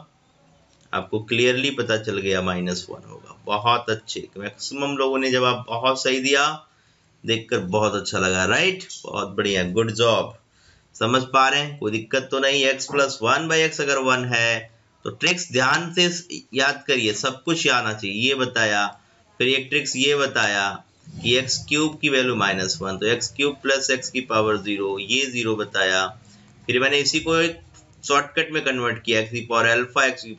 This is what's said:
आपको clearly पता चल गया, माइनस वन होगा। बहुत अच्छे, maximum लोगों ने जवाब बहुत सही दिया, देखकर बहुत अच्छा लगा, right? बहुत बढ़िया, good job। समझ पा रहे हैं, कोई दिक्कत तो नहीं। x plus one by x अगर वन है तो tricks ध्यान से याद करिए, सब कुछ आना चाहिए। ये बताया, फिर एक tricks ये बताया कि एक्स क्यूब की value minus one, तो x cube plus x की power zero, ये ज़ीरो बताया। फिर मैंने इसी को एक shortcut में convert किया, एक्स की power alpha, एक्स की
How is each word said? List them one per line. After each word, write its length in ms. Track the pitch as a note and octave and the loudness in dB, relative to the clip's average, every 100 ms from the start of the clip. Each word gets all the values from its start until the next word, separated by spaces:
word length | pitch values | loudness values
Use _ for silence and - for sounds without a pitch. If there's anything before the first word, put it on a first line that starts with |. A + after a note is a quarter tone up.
| - _ _ _ _ _ _ _ _ | -8 _ _ _ _ _ _ _ _
आपको 260 | G2 F#2 G#2+ | -8 -4 -6
clearly 500 | A2 A#2 B2 B2+ C#3 | -2 2 2 2 0
पता 240 | B2 A2 G#2+ | -2 0 -2
चल 180 | A2 G2 | -2 -2
गया, 220 | F#2+ F#2 | 0 0
माइनस 420 | F#2 F2+ F2+ F2+ - | 0 -2 -2 -4 -8
वन 200 | - - | -14 -16
होगा। 280 | - - - G2+ | -20 -20 -14 -4
बहुत 420 | G#2 A#2 A#2+ A2+ | -2 2 0 0
अच्छे, 380 | A2 - F#2 - F#2+ | -4 -6 -12 -12 -10
maximum 580 | G#2 - - C#3 C#3+ C#3 | -12 -10 -10 -6 -4 0
लोगों 220 | C3+ C3 | 0 0
ने 120 | C3 | 0
जवाब 340 | B2+ B2+ A2+ A#2 | 2 2 0 -4
बहुत 360 | A2+ B2+ C3 | -2 0 0
सही 160 | C3+ C3 | 0 0
दिया, 260 | C3 C#3 D3+ D#3 - _ _ _ _ _ | 2 2 2 -2 -12 _ _ _ _ _
देखकर 360 | G#2+ A2+ A2+ A#2 F2+ | -2 -2 0 -2 0
बहुत 260 | G#2+ G#2+ G2+ | 2 2 0
अच्छा 240 | F#2 G2 | -2 0
लगा, 260 | F#2 F#2 F#2 | 2 2 2
right? 400 | C3 F#3+ F#3 - - | 2 2 -2 -8 -14
बहुत 320 | - G#2 G2 - | -8 -6 -4 -2
बढ़िया, 260 | G#2 F#2+ F2+ | 0 0 0
good 200 | G#2 A2+ | 0 0
job। 440 | A2 A#2 G#2 D#2+ - _ _ _ _ _ - | 2 2 2 0 -8 _ _ _ _ _ -2
समझ 260 | A#2 C3 B2+ | 2 2 2
पा 220 | C3 C3+ | 4 4
रहे 100 | C#3+ | 2
हैं, 180 | D3 - | -2 -4
कोई 120 | G#2+ | -4
दिक्कत 360 | A2 A2 C3+ C3 | -4 -2 -4 -2
तो 80 | C3+ | 0
नहीं। 260 | C3+ C#3 C3+ | 2 2 2
x 220 | C3 - | 0 -2
plus 320 | C#3+ C3+ C3 | 0 0 2
one 280 | A2+ C#3+ D#3+ | 0 2 2
by 100 | D#3+ D#3+ | 2 2
x 160 | D#3 | 0
अगर 160 | C#3+ C3+ | 0 2
वन 220 | C3 B2+ B2 | 2 2 2
है 500 | A#2+ A#2 A2+ - _ _ _ - | 2 2 0 -4 _ _ _ -12
तो 40 | |
tricks 400 | G#2+ D#3 F3+ - | -2 -2 -2 -2
ध्यान 400 | B2 C3 D#3 E3+ | 0 2 2 0
से 120 | F3+ F3 F3 - - - | 0 0 0 -10 -16 -6
याद 300 | B2+ C3+ C3+ - | 0 0 0 0
करिए, 240 | B2+ A2 | 0 0
सब 300 | G2+ C3 B2+ | 0 -4 -4
कुछ 240 | E3+ E3 C#3+ | -2 0 2
आना 220 | B2 A2 | 2 2
चाहिए। 220 | G#2+ G2+ G2+ | -4 -6 0
ये 140 | C3 C3+ | 0 0
बताया, 500 | B2+ A#2 G#2+ G#2 G2+ - _ _ _ - | 0 2 2 2 0 -4 _ _ _ -2
फिर 80 | B2+ | 0
एक 180 | C3+ C3 | 0 0
tricks 260 | D3 - B2+ | -2 0 0
ये 200 | C#3 C#3+ | 2 2
बताया 460 | C3+ A#2+ G#2+ G2+ G2 F2+ - _ - | 2 2 0 2 -2 -4 -14 _ -18
कि 220 | - A#2 B2 | -6 0 2
एक्स 200 | B2+ - - | 0 -4 -2
क्यूब 300 | D3 D#3 D3 | 0 0 -2
की 100 | D3 | 0
value 260 | C3+ B2+ A2 | 2 2 2
minus 420 | G2 F#2+ F#2+ E2+ | 0 0 -2 -4
one, 160 | F#2+ F#2+ | -6 -2
तो 80 | G#2 | 0
x 240 | A#2+ - | 0 -4
cube 220 | - C#3+ C#3 | -2 -4 -2
plus 260 | C3+ C3+ C3 | 0 0 0
x 200 | B2+ - | -2 -4
की 120 | C3 | -8
power 340 | - A2 G#2+ G#2 | -2 0 2 0
zero, 380 | G2+ G2 G2 G2 | -2 -2 -2 -4
ये 260 | G2 B2+ C3+ | -2 -2 -2
ज़ीरो 280 | A#2+ A2 G#2+ | -2 -2 -2
बताया। 500 | G2+ G2 F#2+ F#2 F#2 - - - - - - | -2 0 2 2 0 -6 -20 -20 -20 -10 -2
फिर 120 | B2 | 0
मैंने 180 | C3+ C#3+ | 2 2
इसी 200 | C#3 D#3+ | 0 -2
को 160 | D#3+ E3 | 0 2
एक 220 | E3+ E3 - - - - | 0 -2 -16 -20 -20 -10
shortcut 480 | - C#3+ C#3+ E3 D#3 | 0 2 2 -2 -2
में 100 | D#3 C3+ | -2 -2
convert 360 | B2+ A#2+ A2 | -2 -2 -2
किया, 160 | A#2 A2 | 0 0
एक्स 120 | A2 | 0
की 100 | A#2+ | -6
power 240 | A2+ A#2 A2+ | -2 2 4
alpha, 380 | A#2+ B2 C#3+ B2+ | 2 0 0 0
एक्स 180 | B2 | -2
की 140 | A2+ | -10